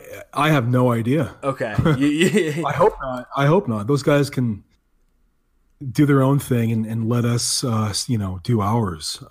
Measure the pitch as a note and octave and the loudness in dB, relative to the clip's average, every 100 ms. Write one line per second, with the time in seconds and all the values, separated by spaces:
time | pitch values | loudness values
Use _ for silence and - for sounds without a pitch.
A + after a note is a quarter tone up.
0 | - - - C#3 D3+ D3 A#2 B2+ B2+ A#2 | -12 -18 -10 -2 2 2 2 2 2 2
1 | A#2 D3+ A2+ - C#3 C3+ A#2 G#2 E3 C3 | 0 0 -2 -4 -6 -4 -4 0 2 2
2 | C#3+ D3+ E3 F#3+ D#3+ D3+ C#3+ D3 F#3 - | 2 2 2 2 0 -2 -4 2 2 2
3 | C3+ B2 - - C#3+ F#3 G3+ G#2+ G#2 C#3+ | -10 -10 -8 -2 2 2 0 -4 -2 -2
4 | D#3+ C#3+ C#3 C3+ A#2+ G2+ _ _ _ _ | 2 2 0 -2 -2 -4 _ _ _ _
5 | _ _ _ _ _ _ _ - C3+ D3 | _ _ _ _ _ _ _ -16 -6 2
6 | C#3+ C#3 C3+ C#3 - A#2+ A2+ A2+ A2 A2+ | 4 6 4 2 2 0 0 0 -2 -4
7 | A2+ A#2+ A#2+ A#2+ - - C3 A2 A2 - | 0 0 0 0 -2 -4 -2 -2 -2 -4
8 | - A#2 F#2+ F#2 - A#2 G2+ A#2+ G2+ D#2 | -2 -2 -2 -6 -2 0 2 0 -2 -4
9 | - - - | -10 -12 -10